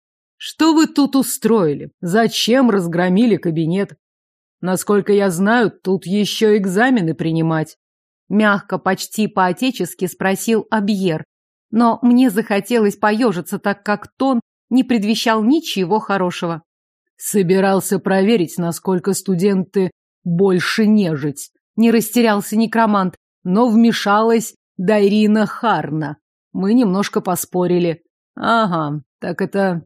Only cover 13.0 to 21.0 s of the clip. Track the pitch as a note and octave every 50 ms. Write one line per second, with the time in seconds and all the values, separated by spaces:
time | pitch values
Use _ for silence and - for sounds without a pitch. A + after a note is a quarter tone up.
13 | - G#3 G#3+ G#3+ C4 A3 E3+ F3 D#3+ - G3+ - - G3+ G3+ G3+ - G#3 G#3 G3+
14 | - - _ - C4 C4+ B3+ A#3 - _ _ _ _ - A3+ C4 B3+ - A#3+ A3+
15 | G3 G#3 A3 - - A#3 A3 G#3+ G#3 A#3 D4+ E4 D#4 - - G3 F3+ D#3+ G#3 G#3+
16 | G#3 - G3 F#3+ F#3 F3+ F3 - F3+ E3+ E3 D#3+ - _ _ _ _ _ _ _
17 | _ _ _ - - - - G#3 F#3 E3 F#3+ F#3+ F#3+ G3 G3 F#3 - - G3+ F#3
18 | - F#3 F#3+ F#3+ F#3+ G#3 A#3 G#3+ E3 C#3+ - - F3 E3+ E3 - - G3 F#3 F3+
19 | - G3 F#3+ - - - F#3 E3 F#3+ G#3 G3 F#3+ F3 - - G3+ F#3+ F3 - _
20 | _ _ _ _ - F3+ E3+ E3+ G3 G3 F#3 F3+ - - - - G#3+ G#3 G#3+ G#3+